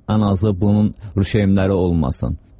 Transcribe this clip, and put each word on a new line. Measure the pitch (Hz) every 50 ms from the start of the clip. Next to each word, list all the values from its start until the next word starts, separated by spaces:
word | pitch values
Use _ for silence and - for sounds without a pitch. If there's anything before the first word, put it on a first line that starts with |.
| - -
ən | 107 107 104
azı | 101 98 87 104 107 101 90
bunun | 104 101 104 104 107 104 - - - - -
rüşeymləri | 104 95 - - 107 101 98 98 98 95 95
olmasın. | 98 87 92 90 87 82 71 65 - - - - - - - - -